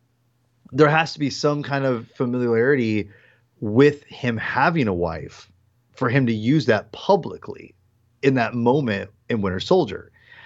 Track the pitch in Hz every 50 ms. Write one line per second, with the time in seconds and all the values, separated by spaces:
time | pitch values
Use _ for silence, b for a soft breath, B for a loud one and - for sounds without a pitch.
0 | _ _ _ _ _ _ _ _ _ _ _ _ _ - - 131 151 147 151 160
1 | 165 - - 156 147 131 110 - - 147 147 147 139 - 143 139 135 135 127 113
2 | 113 - _ - 135 123 120 127 123 120 113 113 117 131 147 135 120 110 110 104
3 | 101 101 b b b b b b b b _ - - 107 104 120 139 147 143 -
4 | _ - - - - 120 117 110 - - - 123 135 170 170 170 131 107 95 87
5 | 85 85 82 78 71 - - - - _ _ _ _ _ _ _ _ _ _ -
6 | 254 123 123 143 131 117 117 107 107 117 147 160 120 120 110 101 - - - -
7 | - - 196 196 151 107 90 - - - - - - - _ _ _ _ _ _
8 | _ _ _ _ - 135 135 127 117 107 113 120 117 120 127 156 143 117 104 98
9 | 98 - _ _ _ - 123 113 98 98 90 92 - - 180 185 160 107 92 82
10 | - - _ B B B B B B